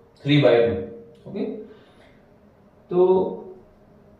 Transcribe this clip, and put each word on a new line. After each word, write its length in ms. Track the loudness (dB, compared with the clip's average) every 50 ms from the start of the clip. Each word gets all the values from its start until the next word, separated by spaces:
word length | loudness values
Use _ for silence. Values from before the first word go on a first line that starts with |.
| _ _ _ _ -2
three 180 | 0 2 4 4
by 140 | 4 4 4
two. 220 | 2 0 -2 -4 -8 -12 -14 -18 -20 -20 -20 -20 -20
ઓકે? 180 | -14 -10 -8 -8 -8 -10 -12 -16 -18 -20 -20 -20 _ _ _ -20 _ _ _ _ _ _ _ _ _ _ _ _ _ _ _ _ -4
તો 120 | 0 2 4 4 4 2 0 -2 -6 -10 -14 -18 -20 -20 -20 _ _ _ _ _ _ _ _ _ _ _